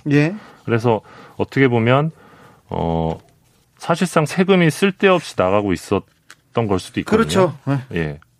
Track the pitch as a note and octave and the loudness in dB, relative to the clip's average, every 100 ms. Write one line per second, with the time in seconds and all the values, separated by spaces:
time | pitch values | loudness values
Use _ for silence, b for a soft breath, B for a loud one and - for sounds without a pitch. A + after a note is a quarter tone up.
0 | - C#3+ D3+ G#3+ B B - A2+ A#2+ A2 | -2 0 0 -4 B B -4 0 2 0
1 | B B B B G2+ - C3+ A#2+ A2+ C3 | B B B B -6 0 2 2 2 2
2 | D#3 b b b b b b E2+ E2+ E2 | 0 b b b b b b -6 -2 -2
3 | E2 E2+ - _ _ _ _ _ - E3+ | -2 -6 -12 _ _ _ _ _ -6 -4
4 | F#3 - D3+ - F#3+ F#3+ E3+ - G3 F#3+ | 0 0 0 0 2 4 2 2 -2 2
5 | G3 F3+ - - F#2 G2+ G2+ F2 - G2 | 2 2 0 -2 0 2 0 -4 -2 -4
6 | - _ _ - _ - A2 F#2+ - - | -4 _ _ -20 _ -4 -2 -2 -4 -8
7 | - G#3+ A3+ F3+ F3+ - - C#3 B2+ F2 | -2 0 0 2 0 -2 -4 -4 -4 -6
8 | D#2+ D2 _ _ | -6 -8 _ _